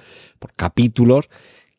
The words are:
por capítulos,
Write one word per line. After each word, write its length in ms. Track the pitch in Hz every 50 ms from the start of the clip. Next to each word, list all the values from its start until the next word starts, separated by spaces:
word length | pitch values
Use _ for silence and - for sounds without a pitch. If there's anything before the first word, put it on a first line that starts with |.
| _ - - - - - _ _
por 120 | - - _
capítulos, 720 | - 85 87 - - 120 117 - 120 120 117 127 143 - - _ _ _ _ _ _ _ _ _